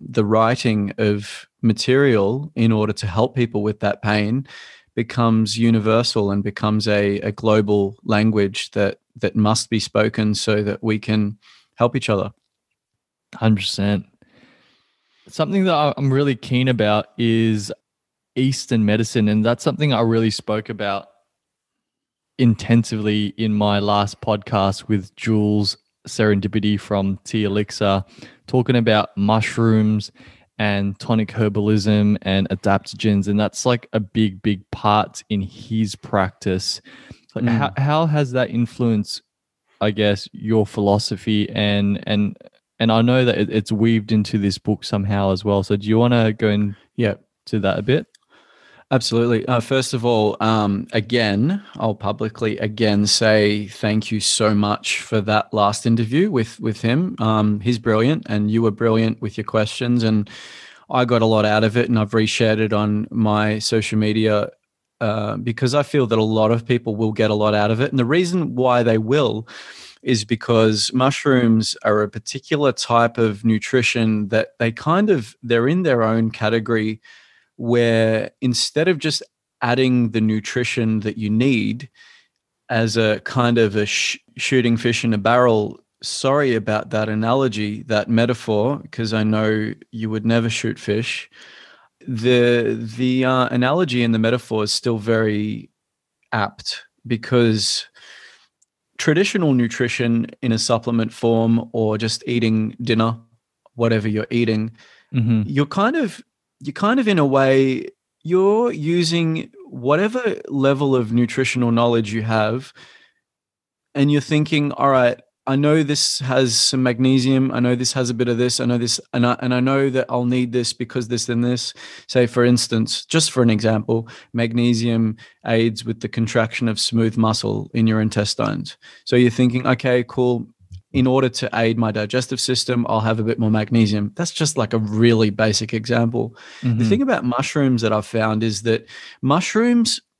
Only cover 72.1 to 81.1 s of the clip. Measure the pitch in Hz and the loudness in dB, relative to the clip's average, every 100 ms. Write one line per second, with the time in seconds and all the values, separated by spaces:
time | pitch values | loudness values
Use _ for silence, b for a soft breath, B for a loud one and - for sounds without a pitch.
72.1 | 113 - 135 - 151 143 123 - 117 117 | -6 -12 -12 -4 0 0 0 0 2 2
73.1 | 117 113 104 113 107 - 131 120 120 113 | 2 0 0 0 0 2 0 2 0 0
74.1 | 107 101 110 - - 113 117 147 175 214 | 0 0 0 -2 -2 -4 -2 0 2 2
75.1 | 170 110 - 120 117 123 175 175 123 110 | 0 -2 -10 0 2 2 0 2 2 2
76.1 | 113 113 107 110 117 110 113 107 107 b | 2 0 -2 0 0 0 -2 -2 -6 b
77.1 | b b b b - 117 120 117 113 110 | b b b b -8 -2 2 4 4 2
78.1 | 110 - - 127 117 - - 165 165 156 | 0 -4 -4 -2 -2 -2 0 0 0 -2
79.1 | 151 - _ _ - 120 123 131 123 117 | -6 -8 _ _ -4 0 2 4 4 2
80.1 | 110 110 107 104 127 120 - 110 110 107 | 2 0 0 -2 -4 -4 -2 -2 -2 -4